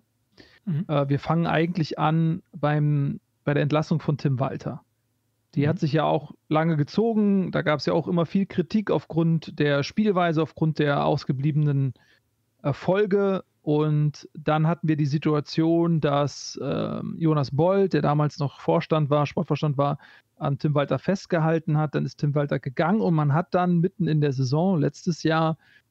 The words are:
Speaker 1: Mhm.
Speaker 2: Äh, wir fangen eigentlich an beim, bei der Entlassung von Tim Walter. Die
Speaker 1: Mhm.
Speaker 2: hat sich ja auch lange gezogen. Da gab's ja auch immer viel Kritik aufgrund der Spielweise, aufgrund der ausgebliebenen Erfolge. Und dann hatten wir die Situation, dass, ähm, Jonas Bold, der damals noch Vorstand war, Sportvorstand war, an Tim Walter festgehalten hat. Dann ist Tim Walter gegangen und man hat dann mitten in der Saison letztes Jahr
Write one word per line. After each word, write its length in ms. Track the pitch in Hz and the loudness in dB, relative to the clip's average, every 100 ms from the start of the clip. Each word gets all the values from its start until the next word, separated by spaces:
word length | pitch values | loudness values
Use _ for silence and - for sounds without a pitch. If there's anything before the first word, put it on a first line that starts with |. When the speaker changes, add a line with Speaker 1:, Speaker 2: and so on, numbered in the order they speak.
| - _ _ - - _ | -6 _ _ -20 -20 _
Speaker 1:
Mhm. 220 | - 151 202 | -6 -4 -2
Speaker 2:
Äh, 220 | 143 139 | -2 0
wir 100 | 139 | -2
fangen 260 | - 165 160 | 0 -2 0
eigentlich 540 | 156 165 175 151 - | 0 0 -2 -4 -2
an 420 | 156 160 160 175 - | 0 2 0 -2 -8
beim, 640 | 170 147 151 147 147 139 - - _ | -4 0 2 2 0 -2 -6 -14 _
bei 100 | - | -2
der 100 | 147 | 0
Entlassung 360 | 147 151 156 160 | 0 0 0 -2
von 180 | - 143 | -2 -2
Tim 220 | 143 127 | -2 -2
Walter. 420 | 139 - - - - _ _ _ _ _ _ - | -2 -4 -8 -10 -16 _ _ _ _ _ _ -2
Die 80 | |
Speaker 1:
Mhm. 40 | 147 | 0
Speaker 2:
hat 120 | 170 | 0
sich 120 | 156 | 0
ja 140 | 156 151 | 0 0
auch 260 | 156 151 - - | 0 -4 -16 -2
lange 300 | 156 165 156 | 0 2 0
gezogen. 720 | 147 - 226 220 208 196 175 | 0 0 0 2 2 2 0
Da 120 | 147 | -2
gab's 220 | 151 151 170 | -2 -2 0
ja 60 | |
auch 160 | 170 190 | -2 0
immer 180 | 175 165 | -2 0
viel 200 | 196 190 | -2 -2
Kritik 460 | - 165 220 202 | -4 -2 -2 0
aufgrund 680 | 156 - 156 165 165 - - | -2 -2 0 0 0 -2 -2
der 240 | 147 143 | 0 0
Spielweise, 580 | 139 - 214 185 175 156 | -2 0 0 2 0 0
aufgrund 380 | 156 - 160 151 | -2 -2 -2 0
der 260 | 147 143 147 | 0 2 0
ausgebliebenen 880 | 151 - 131 147 151 147 139 135 - _ _ _ _ _ _ | 0 -2 -2 0 0 0 0 -2 -4 _ _ _ _ _ _
Erfolge. 800 | 147 - - 190 208 202 196 190 - _ | -6 -2 0 0 2 2 2 -2 -6 _
Und 680 | - 151 151 151 147 - - | -2 0 2 2 0 -4 -14
dann 340 | - 151 156 160 | -6 -2 2 2
hatten 200 | 170 160 | 0 0
wir 80 | 151 | 0
die 100 | 151 | 0
Situation, 920 | 151 156 151 - - 160 170 170 165 | 0 0 -2 -2 0 2 2 2 2
dass, 580 | 147 143 143 - - - | 2 2 0 -4 -12 -8
ähm, 540 | - - - - - - | -4 -4 -4 -6 -8 -2
Jonas 320 | 160 151 131 | 2 2 0
Bold, 400 | 139 175 196 196 | 2 2 2 2
der 100 | 151 | 2
damals 380 | 147 147 147 - | 2 2 0 -2
noch 220 | 139 - | -6 -4
Vorstand 480 | - 165 - 156 143 | 0 0 0 0 2
war, 160 | 147 143 | 2 0
Sportvorstand 520 | - 165 147 156 135 | -2 -2 -2 0 0
war, 200 | 143 147 - - _ - | -2 -2 -10 -20 _ -6
an 220 | 147 139 | -4 -2
Tim 160 | 160 147 | 0 0
Walter 240 | 143 139 | 0 -2
festgehalten 800 | - 196 - 175 160 165 160 151 | -2 -4 -2 0 2 0 0 0
hat. 180 | 151 147 | 0 -2
Dann 80 | |
ist 140 | 147 - | -4 -2
Tim 180 | 147 143 | -2 0
Walter 240 | 143 147 | -2 -4
gegangen 400 | 143 127 160 214 | -4 -2 0 2
und 140 | 190 | 2
man 200 | 160 147 | 2 2
hat 200 | 151 180 180 | 0 0 0
dann 240 | 180 175 | 2 2
mitten 260 | 175 - 160 | 0 -2 0
in 100 | 156 | 2
der 140 | 147 | 2
Saison 440 | 131 127 147 185 175 | 0 0 0 2 2
letztes 460 | 143 - - 160 | 0 -2 -6 -2
Jahr 340 | 156 160 160 160 _ _ _ | 0 2 0 -2 _ _ _